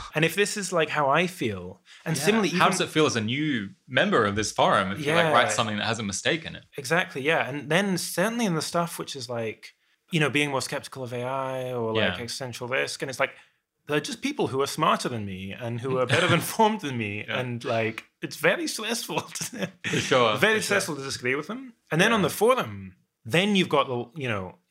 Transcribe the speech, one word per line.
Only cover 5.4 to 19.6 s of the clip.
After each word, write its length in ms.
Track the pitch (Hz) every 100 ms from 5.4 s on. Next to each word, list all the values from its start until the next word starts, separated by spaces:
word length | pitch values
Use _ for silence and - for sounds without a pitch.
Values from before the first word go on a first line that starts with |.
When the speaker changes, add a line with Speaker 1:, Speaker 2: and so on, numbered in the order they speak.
| 120
Speaker 2:
something 260 | 117 110 104
that 80 | 104
has 140 | 113
a 40 |
mistake 400 | 101 98 127 160
in 120 | 87 82
it? 100 | - -
Speaker 1:
Exactly, 460 | 127 165 180 143
yeah. 260 | 139 160 123
And 220 | 143 143
then 300 | 165 202 170
certainly 460 | - - 208 233 220
in 100 | 160
the 80 |
stuff 340 | 139 175 170 -
which 180 | - 139
is, 140 | 120
like, 460 | 120 113 - - - _ _ _
you 100 | 165
know, 120 | 143
being 180 | 143 147
more 120 | 135
skeptical 420 | - 143 - 135
of 100 | 123
A 80 | 123
I 480 | 123 135 131 131 127
or, 220 | 123 113
like, 240 | 110 101 90
Speaker 2:
Yeah. 60 |
Speaker 1:
existential 440 | 117 - 131 120 123
risk, 360 | 135 139 -
and 80 | 143
it's 80 | 123
like, 160 | 139 - - _ _ _ -
there 120 | 147
are 100 | 151
just 100 | 262
people 240 | 277 294 165
who 120 | 135
are 40 | 139
smarter 400 | - 160 220 165
than 160 | 117
me 280 | 101 92 98
and 300 | - 117 120
who 180 | 131 127
are 80 | 120
better 260 | 156 175 170
Speaker 2:
<laughs> 60 |
Speaker 1:
informed 400 | - - 214 220
than 160 | 147 123
me, 260 | 104 104 113
Speaker 2:
Yeah. 100 | 113
Speaker 1:
and, 240 | 127 120
like, 420 | 131 113 113 113 - _
it's 140 | 165 -
very 280 | 165 220 320
stressful. 540 | - 214 233 - 156
<laughs> 680 | - - - 240